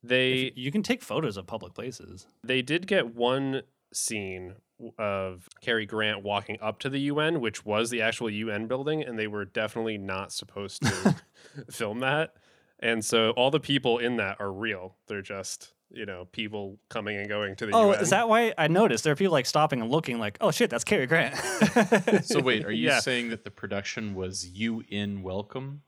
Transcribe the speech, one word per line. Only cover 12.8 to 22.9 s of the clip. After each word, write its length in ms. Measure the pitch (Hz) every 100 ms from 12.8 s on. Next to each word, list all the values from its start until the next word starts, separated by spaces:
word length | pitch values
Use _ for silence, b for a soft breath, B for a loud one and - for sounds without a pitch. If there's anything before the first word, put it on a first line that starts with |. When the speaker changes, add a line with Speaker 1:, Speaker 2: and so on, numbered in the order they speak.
| 117 113
Speaker 1:
so 280 | 107 117 113
all 180 | 117 127
the 100 | 147
people 380 | - 143 127 117
in 200 | 120 120
that 220 | 98 98
are 120 | 101
real. 440 | 95 113 98 92 _ _
They're 160 | 104
just, 500 | 98 98 95 - - _ _
you 160 | 127 104
know, 200 | 92 92
people 460 | - 107 104 98 101 _
coming 280 | 117 104 101
and 100 | 101
going 280 | 104 101 95
to 100 | 110
the 60 |
Speaker 2:
Oh, 140 | 104 104
Speaker 1:
U 40 | 98
N. 60 |
Speaker 2:
is 80 | -
that 180 | 196 233
why 240 | 220 226 -
I 120 | 156
noticed? 360 | 165 214 123
There 100 | 156
are 20 | 143
people, 180 | 196
like, 140 | 156 123
stopping 340 | 151 151 135
and 80 | 113
looking 300 | 147 165 117
like, 180 | 107 -
"Oh, 100 | 208
shit, 180 | - 233
that's 140 | 117
Cary 240 | - 202 135
Grant." 280 | 165 131 -
<laughs> 880 | - - 220 - 196 214 - 202 -
Speaker 3:
So 140 | 202
wait, 260 | 131 110 101
are 60 |
you 180 | 110
Speaker 1:
Yeah. 100 | 156